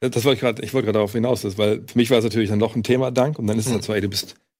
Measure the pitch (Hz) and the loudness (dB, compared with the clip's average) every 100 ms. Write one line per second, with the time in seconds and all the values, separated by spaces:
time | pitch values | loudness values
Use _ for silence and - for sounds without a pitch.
0 | 127 120 131 131 127 110 107 131 107 107 | -4 0 2 2 0 -2 -4 -2 0 0
1 | 101 113 123 113 104 98 104 110 - 123 | 0 0 0 0 -2 0 0 0 0 0
2 | 117 120 110 117 101 104 110 120 107 127 | 4 4 2 0 0 2 0 0 0 0
3 | 131 123 135 147 104 113 110 110 - 107 | 2 0 0 0 -2 -2 -2 -2 -2 -2
4 | 98 98 - - _ | -2 -4 -8 -14 _